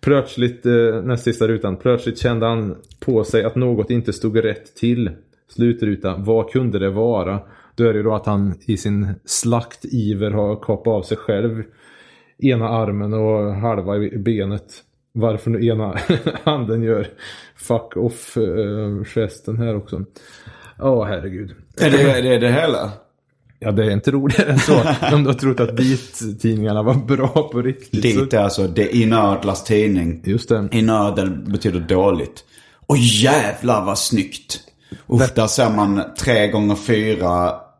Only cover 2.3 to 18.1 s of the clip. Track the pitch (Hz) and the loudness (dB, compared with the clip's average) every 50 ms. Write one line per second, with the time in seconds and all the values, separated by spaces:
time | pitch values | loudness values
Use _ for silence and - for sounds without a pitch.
2.3 | 120 113 113 113 117 113 107 98 87 - - _ - _ - - 127 110 104 - | 0 0 0 0 -2 -2 -4 -6 -8 -10 -16 _ -20 _ -4 0 0 0 0 2
3.3 | - 113 101 113 - 127 127 123 120 107 104 - 120 120 104 - 101 - - 113 | 0 0 0 0 -2 0 0 0 0 0 0 0 -2 -2 -2 -4 -6 -4 -4 0
4.3 | 104 113 113 110 101 - - - _ - - 117 120 120 117 92 78 - _ _ | 0 0 0 0 -4 -6 -12 -20 _ -2 0 0 2 2 0 -4 -4 -10 _ _
5.3 | _ _ _ _ - - 117 120 117 117 113 104 101 98 - 95 92 90 98 104 | _ _ _ _ -4 0 2 2 2 0 -2 -2 -2 -2 -4 -6 -4 -4 -2 0
6.3 | 113 113 107 - - 131 127 120 98 101 95 98 95 104 113 120 117 104 87 87 | 2 0 0 0 -2 -2 -2 0 -2 -2 -2 -2 0 0 0 0 0 0 -2 -2
7.3 | 98 101 - - - - _ _ _ - 117 113 107 107 104 113 110 104 - 110 | -4 -6 -8 -12 -20 -20 _ _ _ 0 2 2 2 2 0 0 -2 0 -2 -2
8.3 | 104 101 101 101 87 - _ - 107 92 - 107 101 101 104 95 98 - _ - | 0 0 0 -2 -2 -6 _ -4 -4 -2 -2 -2 -2 0 -2 -2 -4 -8 _ -8
9.3 | - - - 117 117 117 117 - - - - - - 120 107 104 107 98 107 104 | -6 -4 -2 0 0 0 -2 -6 -16 -18 -14 -6 -4 -2 -2 -2 -2 -2 -2 -2
10.3 | 101 104 104 101 107 - - - 107 95 - 117 113 104 90 - 110 - - - | 0 0 0 -2 -2 -4 -2 -4 -4 0 0 0 0 0 -2 -4 -6 -6 -2 -2
11.3 | 107 98 110 117 113 110 107 - _ _ _ - - - - - - _ _ _ | -2 0 0 -2 -4 -4 -10 -12 _ _ _ -20 -20 -20 -20 -20 -20 _ _ _
12.3 | _ _ - 135 123 117 113 113 117 113 110 104 101 101 101 104 107 110 107 110 | _ _ 0 2 2 2 0 0 0 0 0 0 -2 -4 -4 -2 -2 0 0 2
13.3 | 110 107 104 104 101 95 104 117 113 101 90 95 101 104 104 - - 113 98 117 | 2 0 0 -2 -4 -2 -2 -2 -2 -2 -2 -2 -2 -2 -2 -4 -6 -4 -2 -2
14.3 | 113 104 98 98 101 104 - - - - _ _ _ _ _ _ _ 117 107 117 | 0 0 -2 -4 -4 -6 -8 -12 -20 -20 _ _ _ _ _ _ _ 0 0 0
15.3 | 107 104 - 117 117 104 117 117 113 110 107 101 87 - - - 180 - - 165 | 0 -2 -2 -2 -2 0 0 0 0 0 -2 -4 -6 -8 -2 -2 -2 0 0 -4
16.3 | - - - 165 151 139 120 104 113 117 113 113 113 107 104 - - - - - | -6 -2 -2 -2 -2 -2 -2 -2 -2 -2 0 0 0 0 -2 -6 -10 -18 -20 -20
17.3 | - - - - _ _ - - 120 113 - - - 92 107 120 | -20 -20 -20 -20 _ _ -4 -2 -2 -2 -2 -6 -6 -2 -2 -2